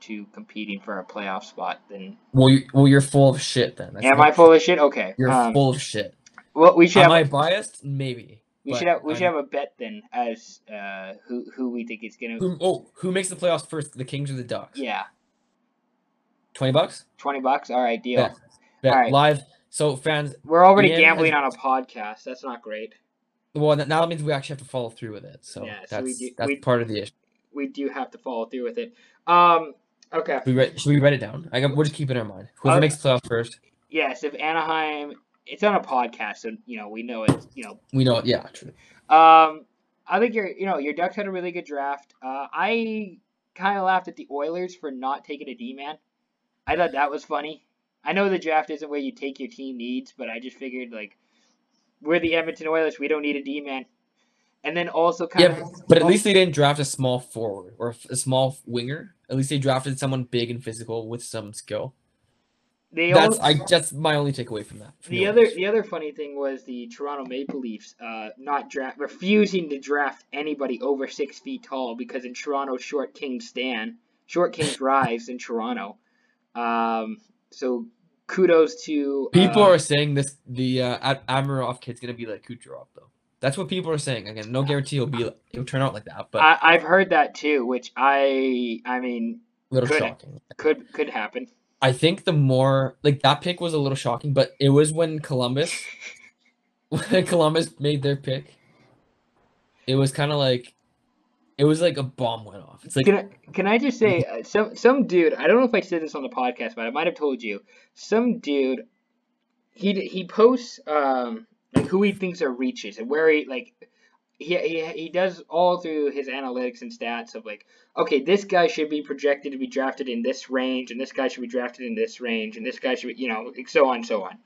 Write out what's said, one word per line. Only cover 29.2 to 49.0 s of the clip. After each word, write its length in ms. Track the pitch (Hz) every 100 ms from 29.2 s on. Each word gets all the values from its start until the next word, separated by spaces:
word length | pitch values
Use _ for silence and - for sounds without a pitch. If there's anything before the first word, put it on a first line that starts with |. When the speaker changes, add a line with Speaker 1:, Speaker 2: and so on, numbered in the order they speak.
| -
Speaker 1:
Um, 480 | 175 175 170 156 - _ _ _
okay. 280 | 165 156 135 135
Speaker 2:
We 80 |
write, 260 | 127 127 -
should 100 | 143
we 100 | 143
write 120 | 143
it 40 | 135
down? 280 | 107 143 170
I 80 | 123
got, 140 | 139
we'll 100 | 135
just 120 | 151 139
keep 140 | 139
it 60 | 127
in 100 | 107
mind. 200 | 95 107 _
Whoever 180 | 139 143
Speaker 1:
Uh, 20 |
Speaker 2:
makes 160 | 151 151
the 120 | 139
playoffs 180 | 123 -
first. 300 | 117 117 - _ _ _
Speaker 1:
Yes, 320 | 156 139 127
if 120 | 147
Anaheim, 800 | 139 151 165 156 160 156 151 147 127 _ _ -
it's 160 | 143
on 100 | 208
a 60 | 196
podcast, 580 | - 127 120 - 107 101
so, 120 | 113 110 -
you 120 | 113
know, 100 | 104
we 140 | 110
know 220 | 117 117
it's, 220 | 110 - -
you 100 | -
know. 140 | 110 110 _
Speaker 2:
We 120 | 135
know 140 | 131 113
it, 80 | 113
yeah, 200 | 117 -
true. 180 | - - - _ _ -
Speaker 1:
Um, 580 | 156 160 160 160 156 - _ _ _ -
I 120 | 185
think 140 | 233
your, 140 | 220 190
you 180 | 160 196
know, 120 | 160
your 160 | 143
Ducks 220 | 147 180 208
had 100 | 196
a 40 |
really 200 | 185 175
good 120 | 175
draft. 500 | 147 143 139 143 _ _
Uh, 240 | 127 135 -
I 640 | 156 190 233 226 220 202 170 _ _ _
kinda 280 | - 190 202
laughed 260 | 185 185 185
at 80 | -
the 100 | -
Oilers 440 | 143 151 175 180
for 160 | - 151
not 340 | 131 131 139
taking 240 | - 143 143
a 60 |
D-man. 420 | 117 120 135 143 151 _ _ _ _ _ _ -
I 100 | 156
thought 160 | 165
that 180 | 135 143
was 140 | 147
funny. 400 | - 143 151 160 _ _ _ _ 143
I 60 |
know 160 | 180 202
the 100 | 180
draft 320 | 156 156 156
isn't 180 | 151 151
where 80 |
you 140 | 147